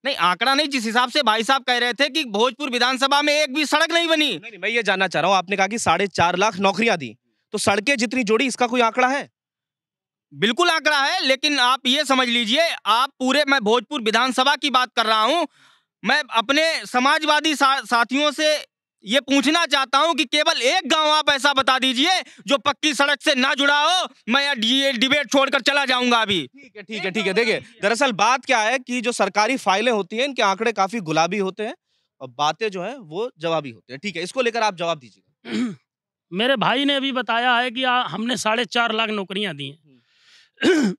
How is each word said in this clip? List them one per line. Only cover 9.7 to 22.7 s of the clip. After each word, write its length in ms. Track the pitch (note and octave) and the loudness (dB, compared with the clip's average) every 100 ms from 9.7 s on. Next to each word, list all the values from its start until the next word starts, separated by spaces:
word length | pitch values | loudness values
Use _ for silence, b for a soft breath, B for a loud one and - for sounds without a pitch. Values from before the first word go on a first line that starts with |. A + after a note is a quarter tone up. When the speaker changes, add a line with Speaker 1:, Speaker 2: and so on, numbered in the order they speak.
| _ _ _ _ _ _ | _ _ _ _ _ _
Speaker 1:
बिल्कुल 360 | C#3 G3+ A#3+ F4 | -2 -2 2 2
आंकड़ा 340 | D#4+ D4+ D4 | 2 2 2
है, 220 | C#4 F#4 | 2 0
लेकिन 340 | D4 C4 D4+ C#4+ | 0 0 0 2
आप 220 | B3 C4 | 2 0
ये 200 | B3+ C#4 | 0 0
समझ 220 | C4+ C4 B3 | 2 2 2
लीजिए, 480 | A#3+ G#3+ C#4 E4 C4 | 0 0 0 0 -2
आप 240 | G3 A3+ C#4 _ | 0 2 0 _
पूरे, 260 | B3+ C4+ C#4 | 0 0 2
मैं 140 | C#4 | 0
भोजपुर 400 | G3+ A#3+ G#3 D4 | 2 0 -2 -4
विधानसभा 540 | A3 A3 C4 B3 C4 | 0 2 2 0 0
की 140 | C#4 D4 | 0 0
बात 200 | B3+ B3+ | 0 0
कर 100 | - | -2
रहा 180 | A3 A3 | 0 2
हूँ, 240 | A3 E4+ D#4 b b b b _ | 2 0 -4 b b b b _
मैं 180 | G3 C#4+ B3+ | -2 0 0
अपने 540 | A3+ A3+ C#4+ D#4+ D4 | -2 0 0 0 -2
समाजवादी 680 | G#3 B3+ C4 D#4 D4+ D4+ D#4 | -4 0 2 2 2 0 0
सा-, 300 | C#4+ C4+ C4+ | 2 2 2
साथियों 460 | G#3+ A#3+ A#3 C4 D4+ | 0 0 0 0 -2
से 420 | C#4 D4+ D4+ - _ _ _ | 0 0 0 -6 _ _ _
ये 140 | - C4 | -2 -2
पूछना 460 | C4 C#4 B3 E4+ | 2 2 2 0
चाहता 320 | D#4+ C#4 C4+ C#4 | 0 0 2 2
हूं 160 | D#4+ | 2
कि 120 | D4+ | 0
केवल 360 | C#4 D4 D#4 D4+ | 0 0 0 2
एक 280 | A#3+ F#4 D#4+ | 0 0 0
गांव 200 | D#4+ D4+ | 0 2
आप 200 | D4+ D4 | 2 2
ऐसा 240 | C#4 C#4+ | 0 2
बता 260 | C4+ C4 C4 | 2 2 2
दीजिए 440 | C4 A#3+ D#4+ F#4 C4+ B G3 | 0 0 0 0 -2 B -2
जो 100 | C#4 | -2
पक्की 360 | C#4+ | 0